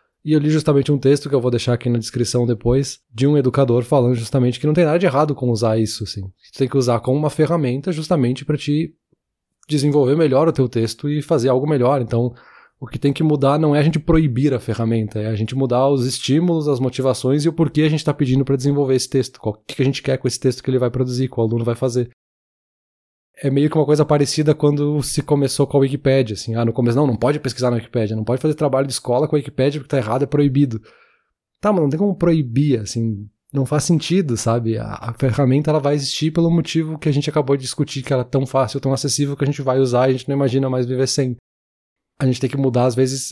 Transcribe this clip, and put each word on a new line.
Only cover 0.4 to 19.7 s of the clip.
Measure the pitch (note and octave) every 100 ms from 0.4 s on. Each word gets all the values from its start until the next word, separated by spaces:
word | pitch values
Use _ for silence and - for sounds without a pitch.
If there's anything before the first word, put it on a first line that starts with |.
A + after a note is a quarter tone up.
| D3+
justamente | D#3 D#3 C#3+ C3+
um | C#3+
texto | C3+ C#3+ C#3
que | C#3
eu |
vou | B2
deixar | A#2+ B2
aqui | A#2 B2
na | A#2+
descrição | A2 A#2+ A#2 B2 A#2+
depois, | A2 A#2+ C3+ C3+ - _
de | A2+ C#3
um | D3
educador | B2+ C3+ C3+ A#2+
falando | A#2+ C#3+ B2 A#2+
justamente | A2 C#3 B2 A#2+
que | D3+
não |
tem | D#3
nada | D#3 E3+
de | F3+
errado | C3+ D3+
com | C#3 B2
usar | A2 A2+ A2+
isso, | G#2+ -
assim. | G#2 G2+
Que | F#2+ - _
tu | -
tem | C3
que | C#3
usar | B2 A#2
como | B2+ C#3+
uma | D3+
ferramenta | - D3 E3+ B2+ C3+ F#3
justamente | D#3+ D3+ E3 A#2+ C3
pra | - D3
te | - D3+ E3 - _ _ _ _ _ _ -
desenvolver | D3+ D3 D3 B2+ D#3
melhor | D3+ C3 E3
o |
teu | C#3 B2
texto | A2+ A2+ - D3
e | D3
fazer | - D3+ C3
algo | B2+ D3+
melhor. | C#3+ B2 C#3+
Então, | A#2 A#2 B2 - - - _ -
o | B2+
que | -
tem | C#3+
que | C#3
mudar | D#3 D3 C3+ D3
não | D#3
é | D3
a |
gente | D3+ D#3
proibir | - D#3+ D3+ A#2+ C#3+
a | B2
ferramenta, | - A2 A2+ A#2 G#2+ G#2+
é | G#2+
a | A2
gente | A2 C3
mudar | C3 B2 C#3
os | C#3 B2+
estímulos, | - - D3 F3+ E3 D3
as | B2+
motivações | B2+ B2+ C3 B2 B2+ D3 D#3
e |
o |
porquê | D#3+ D#3 D#3
a | D#3
gente | D3+
tá | -
pedindo | - C3 C3
pra | C3+ C3+
desenvolver | C#3 C#3+ C3+ B2+
esse | -
texto, | C3+ B2+ -
qual, | A2 G#2
o |
que | -